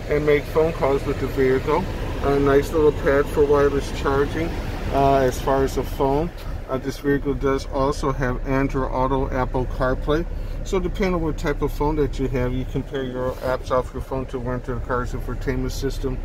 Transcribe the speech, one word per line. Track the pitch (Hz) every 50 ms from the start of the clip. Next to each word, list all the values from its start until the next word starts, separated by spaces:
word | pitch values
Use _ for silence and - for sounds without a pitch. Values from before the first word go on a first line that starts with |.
| -
and | - 147 147 151
make | 147 147 147 139
phone | - - 160 156 165
calls | 160 - 160 135 139 139 135
with | 147 135 -
the | 143
vehicle. | 123 - 135 135 131 131 131 127 151 147 170 185 - - - - - - - -
A | 139 139 143
nice | 139 139 139 139 139 -
little | - 160 151 151 143
pad | - 131 135 139 143 143
for | - - 160 147
wireless | 143 147 143 139 143 139 139 135 - - -
charging, | - 143 139 139 143 139 - 160 165 165 - - - - - - - - -
uh, | 139 139 139 139
as | 135 135 127 123 -
far | - 143 135 135 135
as | 131 -
the | 139 117
phone. | - - - 147 135 139 147 165 175 - - - - - - - -
Uh, | 131
this | 131 131 139 127 -
vehicle | - 143 143 139 139 143 135
does | 123 135 139 135 139 135 - -
also | 143 135 143 147 - - 143 131
have | 131 139 123 123 120 -
Android | 139 135 135 139 135 - 135 131 123
Auto, | 127 131 131 131 135 131 135 131
Apple | 131 131 127 123 - 131 123
CarPlay. | - - - 135 127 131 127 - 156 147 160 170 - - - - - - - -
So | - 202
depending | 190 175 175 147 - 202 185 180
on | 170
what | 165 156 143
type | - - 160 143 - 151
of | 135
phone | - - 143 147 156
that | 151 143 127 - -
you | 135
have, | 123 120 123 123 127 127
you | 131 127
can | 110 - 139 131
pair | - 143 139 131
your | 127 127 127 127 127
apps | 123 - - 131 127 127 - -
off | 135 127 123 - -
your | 127 120
phone | - 135 135 127
to | - -
rent | 131 117 123 127 123 123
to | - 123
the | 113
car's | - - 131 123 123 117 -
infotainment | 127 - - 123 - - - 127 127 127 127
system, | - - - 135 - - - 131 131 - -